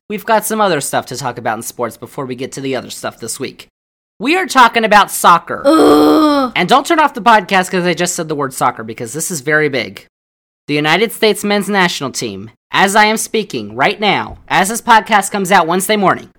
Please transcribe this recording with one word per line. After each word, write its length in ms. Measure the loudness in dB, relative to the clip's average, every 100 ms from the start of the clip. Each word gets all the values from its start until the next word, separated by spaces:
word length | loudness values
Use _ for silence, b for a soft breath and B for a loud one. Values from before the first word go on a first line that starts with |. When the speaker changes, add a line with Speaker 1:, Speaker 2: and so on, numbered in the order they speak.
| -10
Speaker 1:
we've 160 | -8 0
got 180 | 0
some 160 | 0 0
other 220 | 0 0
stuff 240 | -2 -4 -4
to 100 | -6
talk 220 | -8 -6
about 180 | -4 -6
in 60 |
sports 340 | -6 -8 -8 -8
before 300 | -14 -10 -10
we 80 |
get 180 | -8 -10
to 80 | -8
the 160 | -6 -6
other 140 | -8
stuff 280 | -10 -12 -10
this 220 | -12 -10
week. 260 | -10 -12 -20 _ _ _ _ -8
We 160 | -2 -2
are 100 | 0
talking 380 | 4 4 4
about 260 | 2 4 2
soccer. 520 | 2 4 4 2 -4
Speaker 2:
Ugh. 880 | 2 4 6 6 6 4 4 2 0
Speaker 1:
And 140 | -2 2
don't 180 | 2 2
turn 140 | 2
off 140 | 2
the 80 | 0
podcast 480 | 2 4 4 0 0
'cause 160 | 0 0
I 80 |
just 200 | 0 -2
said 140 | -4 -6
the 60 |
word 180 | -4 -4
soccer, 320 | -2 -2 -2
because 300 | -8 -10 -10
this 160 | -8 -8
is 100 | -6
very 300 | -2 0 0
big. 340 | -2 -6 -10 -20 _ _ _ _ _ -6
The 80 |
United 380 | -2 0 0 0
States 320 | -2 -2 -2
men's 240 | 0 -2 0
national 400 | 0 0 -2 -8
team, 400 | -6 -8 -8 -14 -20 _
as 240 | 0 2
I 120 | 4 2
am 100 | 2
speaking 580 | -2 -4 -4 -6 -8
right 240 | -2 -2 0
now, 380 | 0 -2 -4 -10 -2
as 200 | 0 0
this 140 | -2
podcast 480 | 2 4 4 0 0
comes 200 | -4 2
out 160 | 2 2
Wednesday 300 | 0 0 2
morning, 340 | 2 0 -4